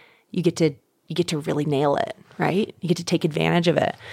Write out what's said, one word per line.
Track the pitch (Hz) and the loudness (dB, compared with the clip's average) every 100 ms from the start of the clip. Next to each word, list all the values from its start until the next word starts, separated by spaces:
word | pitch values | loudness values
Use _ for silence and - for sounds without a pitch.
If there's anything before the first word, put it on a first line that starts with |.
| - _ - | -20 _ -8
you | 180 | 0
get | 170 - | 0 2
to, | 160 135 _ _ - | 0 0 _ _ -10
you | 165 | -2
get | 175 | -2
to | 151 | -2
really | 160 170 147 | -2 -2 0
nail | 139 147 143 | 2 2 2
it, | - - - - | -2 -6 -16 -4
right? | 151 175 - - | -2 0 -2 -4
You | 160 | -2
get | 165 | -2
to | |
take | 170 170 | 0 0
advantage | 165 160 165 170 170 | 0 0 2 2 2
of | 147 | 2
it. | - - - | 0 -4 -14